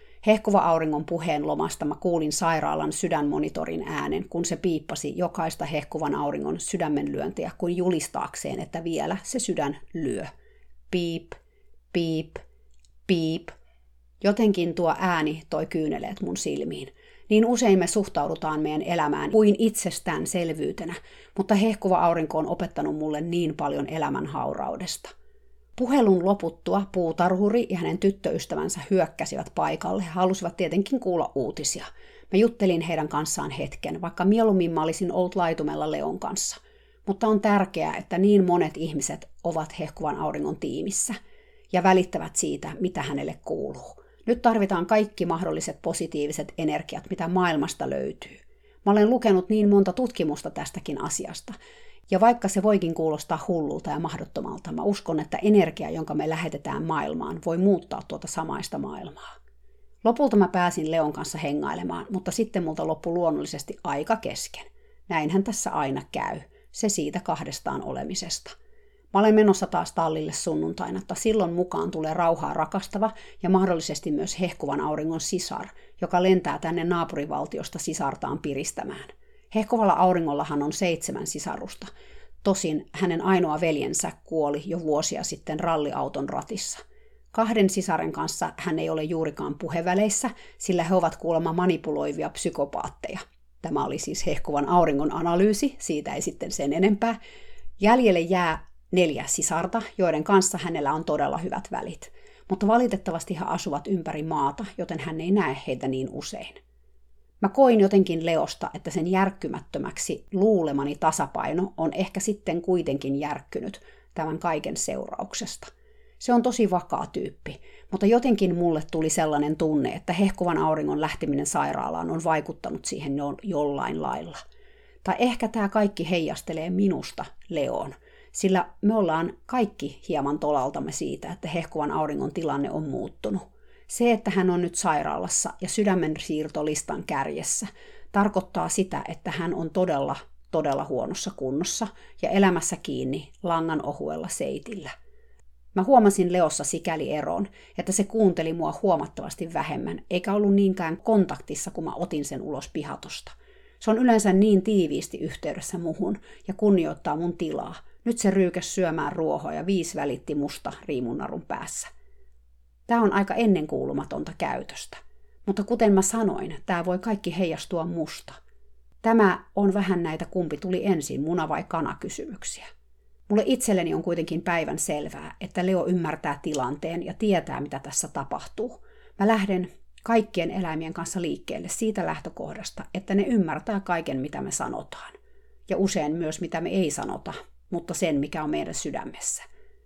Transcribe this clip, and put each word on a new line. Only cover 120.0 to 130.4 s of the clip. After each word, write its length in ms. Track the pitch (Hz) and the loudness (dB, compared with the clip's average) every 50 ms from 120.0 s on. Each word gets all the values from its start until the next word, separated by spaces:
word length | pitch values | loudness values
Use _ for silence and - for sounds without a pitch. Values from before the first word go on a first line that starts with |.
| - - | -4 -2
hehkuvan 460 | 170 175 202 196 - - 180 175 165 160 | 2 4 2 2 2 2 0 0 2 2
auringon 420 | 156 160 156 156 151 147 147 147 | 2 2 2 2 0 0 0 0
lähteminen 460 | 156 151 - - 160 151 143 139 143 | -2 -2 -2 -2 -2 0 0 0 0
sairaalaan 640 | - - 147 143 143 143 - - 156 160 165 170 165 | 0 0 0 0 0 -2 -2 -2 -4 -4 -4 -4 -2
on 140 | 165 165 160 | -2 -2 0
vaikuttanut 600 | 170 156 151 - - 151 - - - - 160 - | 0 0 0 0 -4 -8 -8 -8 -8 -8 -8 -8
siihen 320 | - 156 147 151 139 139 | -8 -8 -6 -4 -4 -4
jo-, 200 | 143 143 143 139 - | -2 -4 -4 -6 -6
jollain 600 | - 196 139 143 147 143 143 139 - 127 147 160 | -6 -4 -2 0 0 0 -2 -2 -4 -4 -4 -4
lailla. 360 | 151 62 62 73 82 85 - - - - - - - - - - - - - - - | -4 -4 -4 -6 -8 -10 -14 -16 -18 -20 -20 -20 -20 -20 -20 -20 -20 -20 -20 -8 -4
Tai 100 | 190 - - | -2 0 2
ehkä 300 | 240 247 233 - 233 214 | 2 0 0 0 -4 -4
tää 200 | - 226 202 196 | -2 -2 -2 0
kaikki 420 | - 220 208 202 208 - - 156 | 2 2 2 2 0 -2 -4 -2
heijastelee 600 | 180 170 156 147 147 - - - 160 160 160 180 | 0 0 0 -2 -4 -6 -8 -8 -6 -6 -4 -2
minusta 540 | 180 185 202 196 170 - 151 - - - - - - - - - | 0 2 2 2 2 0 -4 -8 -10 -10 -12 -12 -14 -16 -12 -6
Leoon, 460 | 170 151 139 127 117 - - 135 - - _ - - - - - | -4 -2 -2 -2 -2 -4 -6 -8 -10 -16 _ -20 -20 -20 -20 -16
sillä 360 | - - - 190 190 185 175 - - - | -4 0 2 2 4 2 0 -2 -4 0
me 140 | - 208 226 | 2 2 4
ollaan 380 | 220 190 165 156 160 170 180 - - - | 4 4 2 2 0 0 -2 -6 -10 -10
kaikki 540 | - 247 254 220 214 - - 143 143 - - - - | -4 0 0 0 0 -2 -6 -10 -10 -10 -10 -6 -4
hieman 300 | 170 143 139 143 147 | -2 0 0 0 -2
tolaltamme 540 | 147 | 0